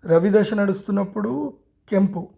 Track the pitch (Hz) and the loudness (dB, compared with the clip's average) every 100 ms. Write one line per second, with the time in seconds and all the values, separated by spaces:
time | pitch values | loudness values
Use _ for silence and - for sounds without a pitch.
0 | - 165 190 208 202 214 202 190 - 196 | 4 2 4 2 2 0 -2 -2 -4 -4
1 | 196 220 208 262 294 - _ _ _ 202 | -4 -6 -6 -6 -8 -10 _ _ _ 0
2 | 196 190 185 | 0 -2 -12